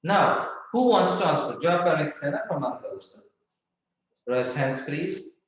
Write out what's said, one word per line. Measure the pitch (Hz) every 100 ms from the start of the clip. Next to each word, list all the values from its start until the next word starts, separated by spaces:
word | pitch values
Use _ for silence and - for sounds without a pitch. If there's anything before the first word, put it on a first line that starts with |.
Now, | 160 196 151 - - - -
who | 233 247
wants | 202 170 -
to |
answer? | 180 143 - 120
Cevap | 170 175 175
vermek | 151 147
isteyenler | - 143 - -
parmak | 147 131 -
kaldırsın. | 98 - - - _ _ _ _ _ _ _ _ _ _ -
Raise | 127 127 143
hands, | 135 135 -
please. | 147 185 - - _